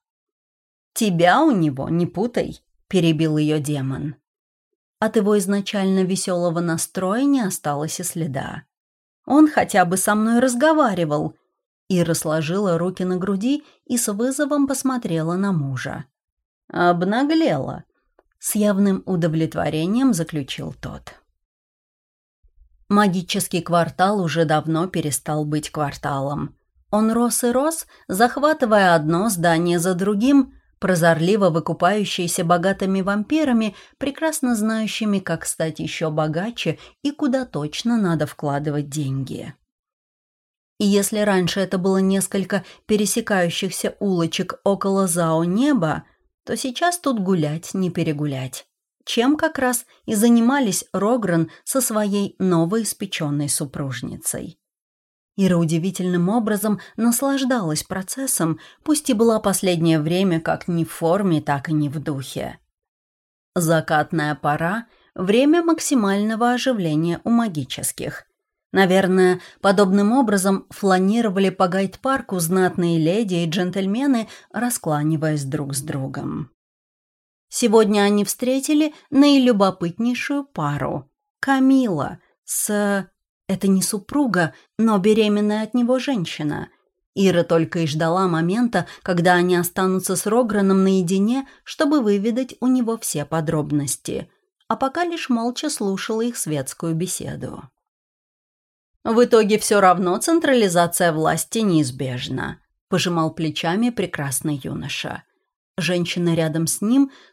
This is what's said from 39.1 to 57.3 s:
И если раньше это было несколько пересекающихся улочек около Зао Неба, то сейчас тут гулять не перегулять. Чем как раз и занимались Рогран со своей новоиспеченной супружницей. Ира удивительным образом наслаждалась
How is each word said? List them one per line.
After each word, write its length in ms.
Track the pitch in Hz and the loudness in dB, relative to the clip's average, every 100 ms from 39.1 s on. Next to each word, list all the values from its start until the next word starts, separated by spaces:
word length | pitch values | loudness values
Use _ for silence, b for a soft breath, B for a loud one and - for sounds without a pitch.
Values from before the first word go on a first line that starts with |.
| 135 131 123 123 - _ _ _ _ _ _ _ _ _ _ _ - | -4 -6 -8 -12 -16 _ _ _ _ _ _ _ _ _ _ _ -2
И 80 | 208 | 2
если 340 | 202 202 214 | 2 2 0
раньше 420 | 208 190 175 196 | 2 2 0 -2
это 160 | 185 190 | -2 -2
было 200 | 190 190 | 0 2
несколько 680 | 190 196 - 196 180 196 B B - | 2 0 0 -4 -2 -4 B B -2
пересекающихся 1080 | 214 208 233 226 196 175 - 190 - 208 - | 0 0 -2 0 0 0 -2 -6 -4 -6 -4
улочек 600 | 202 180 165 - 180 - | -2 0 0 -2 -6 -4
около 440 | 202 190 196 196 190 | -2 0 0 0 0
Зао 360 | 170 165 160 | 0 0 2
Неба, 600 | 175 196 285 262 156 160 b b b _ | 2 2 2 2 0 -4 b b b _
то 120 | - 233 | -8 -6
сейчас 420 | 262 240 349 349 | -6 -2 -2 0
тут 200 | 285 226 | -2 -2
гулять 540 | 185 185 151 160 - | 0 0 0 -4 -6
не 160 | 196 185 | -4 -2
перегулять. 800 | 175 165 147 147 131 131 - - _ _ _ - | -2 -2 -2 -4 -6 -8 -12 -18 _ _ _ -6
Чем 320 | 233 247 302 | 0 2 2
как 200 | 320 311 | 0 0
раз 280 | 254 247 - b b | -2 -2 -8 b b
и 100 | 214 | 2
занимались 720 | 233 233 233 285 240 - - | 4 6 4 2 0 -2 -4
Рогран 580 | 190 202 254 196 165 160 B | -2 0 0 0 0 -2 B
со 160 | - 269 | -4 -2
своей 560 | 247 214 208 202 202 - | -2 -2 0 -2 -4 -2
новоиспеченной 1080 | 190 165 165 226 208 - 196 - 151 147 139 | 0 2 2 -2 -4 -8 -8 -6 -4 -2 -2
супружницей. 1120 | - 143 - 139 123 165 - - - - - _ _ _ _ _ _ _ - | -4 -6 -6 -8 -8 -10 -10 -8 -8 -10 -16 _ _ _ _ _ _ _ 0
Ира 200 | 190 175 | 2 2
удивительным 720 | 165 165 185 - 180 175 175 | 2 0 -2 -4 -2 0 2
образом 500 | 233 214 208 214 196 B B | 0 0 -2 -2 -4 B B
наслаждалась 880 | 233 233 277 | 0 2 0